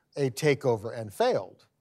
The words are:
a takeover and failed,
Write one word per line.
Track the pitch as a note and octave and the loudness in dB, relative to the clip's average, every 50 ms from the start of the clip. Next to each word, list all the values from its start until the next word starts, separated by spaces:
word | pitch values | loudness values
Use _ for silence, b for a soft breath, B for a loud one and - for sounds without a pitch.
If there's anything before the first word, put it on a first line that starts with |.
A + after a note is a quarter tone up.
| _ _ - | _ _ -4
a | D3+ C#3 C3 | -2 -2 -2
takeover | G#2+ - D3+ D3+ C#3 - - B2+ A#2 G2+ G#2 A2+ - | -2 0 2 2 2 4 2 0 0 0 -2 -8 -8
and | A#2 A2 G#2 - | -8 -10 -10 -2
failed, | - A3+ B3+ G#3+ A2 F#2 - - _ _ _ _ _ | 0 2 2 2 0 -2 -6 -16 _ _ _ _ _